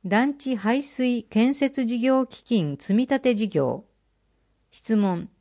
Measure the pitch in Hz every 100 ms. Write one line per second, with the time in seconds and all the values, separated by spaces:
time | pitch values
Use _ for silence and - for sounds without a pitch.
0 | 185 202 269 285 262 240 202 254 277 -
1 | 254 247 - 214 240 277 277 277 240 240
2 | 254 262 262 - - 233 151 139 - 202
3 | 254 269 262 220 214 165 131 123 - _
4 | _ _ _ _ _ _ _ - - 220
5 | 202 170 - _